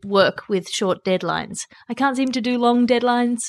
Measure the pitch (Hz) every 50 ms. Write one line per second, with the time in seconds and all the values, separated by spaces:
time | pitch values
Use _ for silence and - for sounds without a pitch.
0 | - 196 202 196 190 135 - - - - 208 185 170 - - - 214 190 180 175
1 | _ 202 185 185 185 170 156 160 - - - - - - - - - _ 240 226
2 | 262 277 262 247 269 262 240 262 220 247 247 240 240 240 240 240 247 226 247 240
3 | 240 247 240 240 240 240 247 233 -